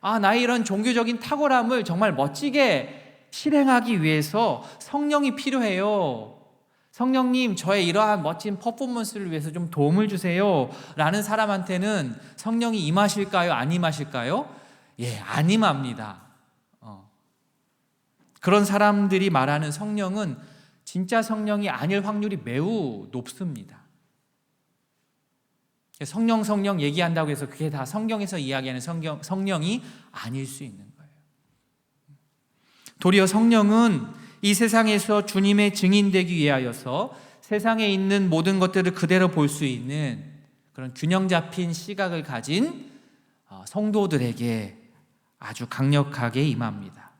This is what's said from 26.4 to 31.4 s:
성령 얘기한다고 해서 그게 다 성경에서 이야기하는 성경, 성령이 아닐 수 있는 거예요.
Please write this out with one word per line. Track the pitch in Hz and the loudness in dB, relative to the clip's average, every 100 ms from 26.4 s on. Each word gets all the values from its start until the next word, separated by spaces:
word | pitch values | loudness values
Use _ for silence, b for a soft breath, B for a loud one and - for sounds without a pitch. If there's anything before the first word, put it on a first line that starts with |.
성령 | 208 208 196 190 | 0 0 0 0
얘기한다고 | 143 147 175 165 156 | 0 0 0 0 -2
해서 | 143 143 | -4 -6
그게 | - 156 | -6 -6
다 | 147 | -4
성경에서 | 131 214 220 220 196 190 | -6 -4 -4 -4 -4 -4
이야기하는 | 135 135 131 127 | -4 -4 -4 -8
성경, | 127 170 156 151 | -6 -6 -6 -8
성령이 | - 190 196 180 156 240 B B B | -6 -4 -2 -2 -2 -4 B B B
아닐 | - 113 131 131 | -14 -10 -8 -8
수 | - | -10
있는 | 135 98 101 - | -14 -16 -20 -20
거예요. | - _ _ _ | -20 _ _ _